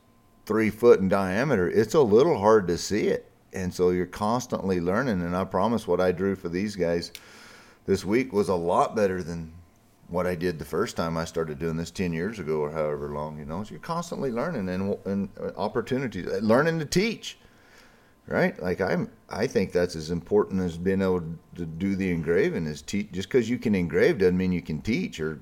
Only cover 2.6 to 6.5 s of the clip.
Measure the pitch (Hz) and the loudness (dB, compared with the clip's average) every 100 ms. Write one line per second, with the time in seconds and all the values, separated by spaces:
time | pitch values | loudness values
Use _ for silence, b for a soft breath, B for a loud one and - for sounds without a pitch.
2.6 | 87 82 - 101 190 - - _ _ - | 4 -2 -2 -2 0 -2 -6 _ _ -6
3.6 | 90 82 90 90 90 - 107 120 123 - | -6 2 2 2 -2 -4 -2 -2 -4 -4
4.6 | 95 90 85 101 135 95 85 90 95 95 | -2 0 0 0 0 -2 -2 -2 -2 0
5.6 | 107 117 - 87 92 87 98 95 87 | 0 0 2 4 4 2 0 -2 -4